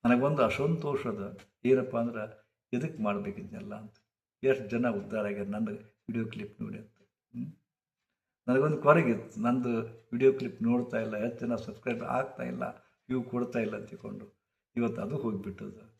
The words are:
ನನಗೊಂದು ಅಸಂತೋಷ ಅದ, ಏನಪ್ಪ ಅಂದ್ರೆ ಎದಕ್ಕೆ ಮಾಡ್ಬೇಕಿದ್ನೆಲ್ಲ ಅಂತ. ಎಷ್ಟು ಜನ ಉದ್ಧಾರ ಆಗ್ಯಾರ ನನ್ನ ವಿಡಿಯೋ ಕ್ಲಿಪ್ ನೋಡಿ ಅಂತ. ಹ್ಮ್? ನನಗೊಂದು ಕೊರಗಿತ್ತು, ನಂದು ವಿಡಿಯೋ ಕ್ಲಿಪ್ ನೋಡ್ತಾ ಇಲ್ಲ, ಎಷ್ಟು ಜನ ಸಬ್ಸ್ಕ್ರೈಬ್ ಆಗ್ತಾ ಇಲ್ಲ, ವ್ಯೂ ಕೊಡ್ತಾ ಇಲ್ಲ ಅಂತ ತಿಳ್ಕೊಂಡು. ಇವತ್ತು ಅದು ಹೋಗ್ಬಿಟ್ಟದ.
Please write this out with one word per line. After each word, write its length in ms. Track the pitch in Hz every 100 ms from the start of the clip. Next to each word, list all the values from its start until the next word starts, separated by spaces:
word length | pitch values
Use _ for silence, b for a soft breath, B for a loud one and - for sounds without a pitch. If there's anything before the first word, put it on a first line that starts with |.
| 120
ನನಗೊಂದು 380 | 123 139 147
ಅಸಂತೋಷ 640 | 113 - 143 165 147 135 123
ಅದ, 300 | 104 101 - - _ 123
ಏನಪ್ಪ 320 | 127 117 117
ಅಂದ್ರೆ 520 | 117 113 107 - _ _ _
ಎದಕ್ಕೆ 300 | 123 156 -
ಮಾಡ್ಬೇಕಿದ್ನೆಲ್ಲ 720 | 104 101 101 98 95 107 104 107
ಅಂತ. 180 | 110 _ _ _ _ _
ಎಷ್ಟು 260 | 131 131 104
ಜನ 200 | 117 123
ಉದ್ಧಾರ 360 | 101 98 110 104
ಆಗ್ಯಾರ 200 | 101 101
ನನ್ನ 240 | 104 110 104
ವಿಡಿಯೋ 480 | - _ - 117 113
ಕ್ಲಿಪ್ 360 | - - -
ನೋಡಿ 160 | 110 107
ಅಂತ. 140 | - _ _ _ _ 120
ಹ್ಮ್? 180 | 151 - _ _ _ _ _ _ _ _ -
ನನಗೊಂದು 300 | 127 151 151
ಕೊರಗಿತ್ತು, 640 | 143 160 131 104 - 110
ನಂದು 400 | 117 127 120 113 110 - _
ವಿಡಿಯೋ 220 | 120 135
ಕ್ಲಿಪ್ 280 | 135 120 -
ನೋಡ್ತಾ 380 | 113 123 120 113
ಇಲ್ಲ, 160 | 110 107
ಎಷ್ಟು 220 | 117 120
ಜನ 160 | 120 113
ಸಬ್ಸ್ಕ್ರೈಬ್ 480 | - - 123 113
ಆಗ್ತಾ 400 | - 123 131 -
ಇಲ್ಲ, 200 | 120 - - - b b -
ವ್ಯೂ 140 | 127
ಕೊಡ್ತಾ 360 | 120 123 120 120
ಇಲ್ಲ 160 | 107 110
ಅಂತ 140 | -
ತಿಳ್ಕೊಂಡು. 500 | - 107 104 104 _ _ _ _ -
ಇವತ್ತು 260 | 117 -
ಅದು 160 | 104 147
ಹೋಗ್ಬಿಟ್ಟದ. 760 | 117 101 98 95 104 95 - _